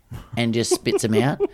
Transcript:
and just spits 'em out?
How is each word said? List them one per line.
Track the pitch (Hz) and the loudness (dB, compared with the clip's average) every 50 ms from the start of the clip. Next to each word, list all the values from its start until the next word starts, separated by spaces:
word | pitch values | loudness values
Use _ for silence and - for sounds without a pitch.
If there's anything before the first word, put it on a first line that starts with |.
| _ - - - - - - | _ -16 -16 -16 -14 -10 -4
and | 117 120 117 | -2 -2 0
just | 110 117 110 - 359 | 0 0 0 0 0
spits | - - - - - - | -2 0 0 0 0 0
'em | 107 110 | 2 2
out? | - 123 143 160 - 403 - | 2 2 2 0 0 -2 -4